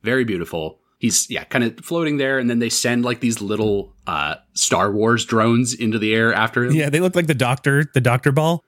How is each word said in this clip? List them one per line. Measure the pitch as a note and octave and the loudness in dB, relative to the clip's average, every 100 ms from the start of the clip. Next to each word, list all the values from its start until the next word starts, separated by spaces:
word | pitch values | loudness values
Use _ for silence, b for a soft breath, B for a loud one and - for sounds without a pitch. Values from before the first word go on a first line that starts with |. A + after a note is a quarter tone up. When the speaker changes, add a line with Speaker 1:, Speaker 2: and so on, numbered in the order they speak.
Speaker 1:
Very | G#2+ C3 | 0 -2
beautiful. | A#2 F#2+ - E2+ D#2 - _ _ | 0 -4 -6 -6 -8 -10 _ _
He's, | A#2+ - - | -2 -2 -4
yeah, | A#2+ - | -8 -4
kinda | C3+ A#2 A2+ | -2 -2 -6
floating | - E3+ D#3+ D3 | -6 -4 -2 -2
there, | C3+ C3+ | 0 0
and | A#2+ | 0
then | A#2 | 0
they | A#2 | -2
send, | - B2 A#2+ | -2 0 0
like, | B2 A#2+ | -2 -2
these | A#2+ A2 | -2 -2
little, | G2+ G#2+ G#2+ G2+ G2 _ - | -4 -2 0 -2 -4 _ -8
uh, | D2+ D2 D2+ _ | -4 -4 -6 _
Star | - - F2 G2 | -6 0 2 2
Wars | G#2 A2 A#2 - | 2 2 2 2
drones | A2+ A2 A#2 B2 | 2 4 2 0
into | - A2+ A2+ | -2 -2 0
the | G#2+ | 0
air | A2 A2+ | 2 2
after | G2+ A2+ B2 | 2 0 0
him. | B2 D3+ | 0 0
Speaker 2:
Yeah, | D3 | 2
they | D3+ | 0
look | F#3 F3+ | 0 0
like | E3 | 0
the | |
Doctor, | C#3 B2 B2+ D3 C#3 D3+ | 0 0 0 2 0 2
the | C#3 | 0
Doctor | A#2+ B2 - | 2 2 2
Ball. | C#3 D#3+ E3+ | 2 2 -2